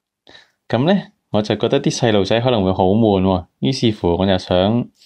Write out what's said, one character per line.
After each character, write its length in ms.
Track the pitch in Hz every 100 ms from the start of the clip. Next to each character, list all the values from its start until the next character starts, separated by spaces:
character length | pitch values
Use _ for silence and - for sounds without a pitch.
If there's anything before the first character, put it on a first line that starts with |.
| _ _ _ - _ _ -
噉 180 | 117 151
呢， 200 | 202 - _ _
我 100 | 107
就 140 | 107 107
覺 120 | 113
得 140 | 139
啲 100 | 151
細 200 | - 120
路 120 | 104
仔 160 | 92 113
可 100 | 127
能 120 | 117
會 80 | 92
好 120 | 92 92
悶 340 | 104 110 98
喎， 220 | 95 92 87 _
於 140 | 135
是 200 | 131 120
乎 180 | 107 87 85
我 80 |
就 140 | 95 92
想 500 | - 90 98 117 - _